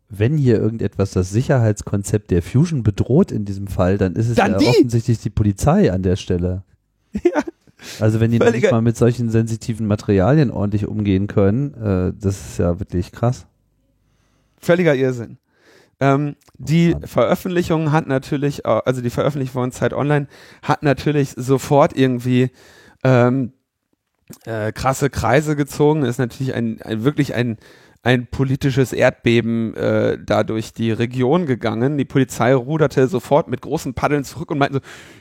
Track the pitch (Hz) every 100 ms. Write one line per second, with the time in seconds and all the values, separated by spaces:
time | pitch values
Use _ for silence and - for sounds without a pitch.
0 | - 98 113 156 127 104 104 113 101 -
1 | 98 98 92 104 139 135 113 104 - 101
2 | 98 110 - 87 - 127 170 151 107 98
3 | - 135 202 113 101 98 101 - 92 101
4 | 95 87 117 113 - - 311 466 131 117
5 | - 113 113 - 104 95 147 190 160 90
6 | 95 107 - 90 90 92 - _ _ _
7 | _ 202 349 330 - - _ _ - -
8 | 110 110 113 117 - 233 208 117 117 113
9 | 120 123 117 110 113 113 - 110 110 104
10 | - 98 92 156 131 - 101 101 101 107
11 | 104 95 98 - 98 113 143 127 107 92
12 | 90 82 98 95 - - 92 87 101 90
13 | 92 - 117 123 - _ _ _ _ _
14 | _ _ _ _ _ _ - 175 170 135
15 | 131 123 113 127 _ _ _ _ _ -
16 | 135 139 147 147 _ - 131 165 170 76
17 | - - 113 175 190 175 175 160 156 156
18 | - 131 135 143 143 143 - 110 - 131
19 | 120 - 127 147 131 127 127 - 120 123
20 | 143 147 143 - - - - 151 151 135
21 | - 147 135 - 123 135 - 139 165 -
22 | 131 123 123 123 127 _ - - - _
23 | 131 127 123 131 120 - _ _ _ _
24 | _ _ - - - 110 107 - 127 131
25 | 139 - 113 135 151 147 143 - 147 156
26 | 127 120 120 - 131 117 117 113 - 110
27 | 120 151 139 - 123 107 - - _ _
28 | 117 123 123 - 135 131 143 131 127 -
29 | 123 - 123 117 113 117 113 - 113 107
30 | 110 - 92 107 110 110 117 - 113 107
31 | 120 127 123 170 160 117 117 107 131 151
32 | 131 143 127 - 117 135 123 156 147 -
33 | 131 123 - 143 - 120 110 156 139 117
34 | 139 147 131 - 170 151 139 135 - -
35 | - -